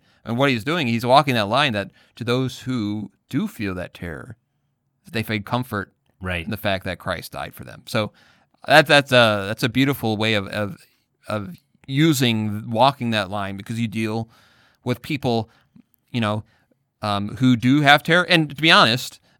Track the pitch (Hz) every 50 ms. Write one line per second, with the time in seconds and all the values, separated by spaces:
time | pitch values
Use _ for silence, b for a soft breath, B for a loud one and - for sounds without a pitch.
0 | _ _ _ _ - - 117 120 139 143 127 113 98 143 165 180 147 117 117 117
1 | 117 120 127 147 156 147 123 117 104 98 113 135 151 139 110 101 98 - - b
2 | b b b - 117 110 120 131 131 123 123 - - 131 127 120 104 104 104 107
3 | 104 - _ _ _ - - - 214 214 - - 107 98 92 92 85 - - -
4 | - 85 78 67 - - - _ _ _ _ _ _ _ _ _ _ _ _ _
5 | _ - - 113 110 - 110 107 98 - 123 123 123 - 107 101 92 - _ _
6 | _ _ _ - 95 92 90 85 80 80 110 - - 104 98 92 - 98 90 -
7 | - 95 87 82 - - - 71 69 - - - - 60 - - - - - 113
8 | 104 101 _ b b b b b b b b b - - 135 156 151 147 151 143
9 | 135 127 127 123 117 110 107 101 98 98 110 - - 123 107 127 135 135 139 -
10 | - 110 107 101 110 110 110 104 95 101 - 104 104 98 85 - _ _ _ _
11 | _ _ _ _ _ - 104 107 101 92 87 - _ _ _ _ _ - 135 139
12 | 156 165 151 127 135 120 113 110 107 107 104 107 117 123 113 107 127 139 127 -
13 | 123 117 113 107 101 90 101 104 98 95 98 98 98 - 117 113 117 110 98 110
14 | 110 110 107 113 113 113 b b b b b b b b b b b 127 123 -
15 | - - 156 131 - 127 117 113 110 b b b b b b b _ _ _ _
16 | _ _ - 123 113 104 104 110 - _ _ _ _ _ _ _ _ _ _ _
17 | - 107 101 101 101 104 120 107 131 127 127 113 110 123 135 151 151 139 143 151
18 | - - 165 180 180 - 180 165 156 143 139 135 156 165 175 208 180 113 117 131
19 | - - - - _ _ _